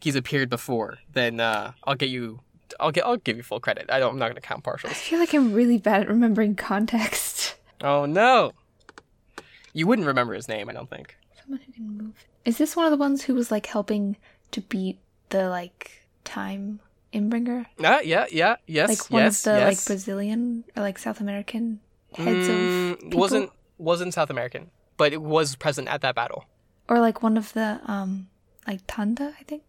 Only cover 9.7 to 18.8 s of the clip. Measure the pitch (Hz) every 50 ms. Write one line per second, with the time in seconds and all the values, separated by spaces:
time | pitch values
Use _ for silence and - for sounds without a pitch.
9.7 | - 156 160 196 254 220 165 143 131 127 120 117 98 101 117 - 110 107 101 113
10.7 | 110 - 123 - - - 139 - - _ _ _ _ _ _ 269 269 - - 262
11.7 | - 233 220 208 208 208 214 220 - - _ _ _ _ _ 240 233 - 302 302
12.7 | - 349 330 320 302 277 277 277 277 277 - - 254 247 240 - 220 208 - -
13.7 | - 208 202 - 214 208 202 196 208 - _ _ _ _ _ _ - 220 - -
14.7 | - 190 190 185 185 - _ _ _ _ _ _ - 190 190 185 180 180 175 180
15.7 | - _ - - - - _ _ _ _ _ - - 202 196 190 196 196 196 208
16.7 | 214 208 - _ _ _ _ _ - 214 208 214 233 233 240 247 240 247 240 -
17.7 | _ - 160 156 247 302 - 160 160 202 - - 165 156 170 208 240 - _ -
18.7 | 160 -